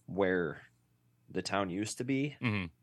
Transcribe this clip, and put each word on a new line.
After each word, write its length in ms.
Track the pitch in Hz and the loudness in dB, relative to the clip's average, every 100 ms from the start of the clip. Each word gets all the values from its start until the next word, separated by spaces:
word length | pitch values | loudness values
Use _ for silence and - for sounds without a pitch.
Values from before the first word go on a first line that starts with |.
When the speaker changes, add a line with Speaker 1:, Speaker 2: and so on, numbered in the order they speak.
| - | -6
Speaker 1:
where 540 | 87 95 92 82 69 - _ _ _ _ _ - | 2 4 4 2 -4 -14 _ _ _ _ _ -8
the 120 | - | -6
town 280 | 92 98 98 | 0 0 0
used 280 | 90 104 - | 0 -4 -4
to 40 | |
be, 320 | 123 135 143 - | -2 0 -2 -2
Speaker 2:
Mm-hmm. 240 | 123 104 90 - | -2 -2 -4 -8